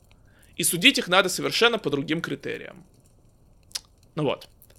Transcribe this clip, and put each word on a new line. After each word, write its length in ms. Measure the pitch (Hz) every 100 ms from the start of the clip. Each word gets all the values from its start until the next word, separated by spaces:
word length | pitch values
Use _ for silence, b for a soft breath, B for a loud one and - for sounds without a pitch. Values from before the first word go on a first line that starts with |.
| - b b b b b
И 80 |
судить 340 | 170 170 240 269
их 100 | 170
надо 200 | 180 185
совершенно 500 | - 139 - 233 226
по 120 | 147
другим 320 | 143 139 165
критериям. 640 | 160 143 123 113 - - - - - - _ _ - - - - - _ - -
Ну 80 |
вот. 240 | 143 - - - -